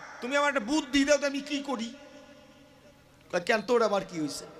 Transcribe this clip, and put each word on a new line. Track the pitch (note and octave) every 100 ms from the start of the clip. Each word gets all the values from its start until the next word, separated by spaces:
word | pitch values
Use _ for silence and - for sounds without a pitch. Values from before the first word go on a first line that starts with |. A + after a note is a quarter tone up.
| - -
তুমি | A#3+ C#4+
আমার | C#4+
একটা | C4+ G#3
বুদ্ধি | D#4 C4+ C#4
দাও | C#4 C#4+
তো, | C#4+
আমি | C#4
কি | - C#4+ C#4+
করি?" | A#3 A#3 - - - - - - - - - - - - - -
কয়, | F3+ F3
"কেন, | A3+
তোর | A3+ A#3+ G#3+
আবার | G3 F#3+
কি | E3+
হইছে?" | D3 - - -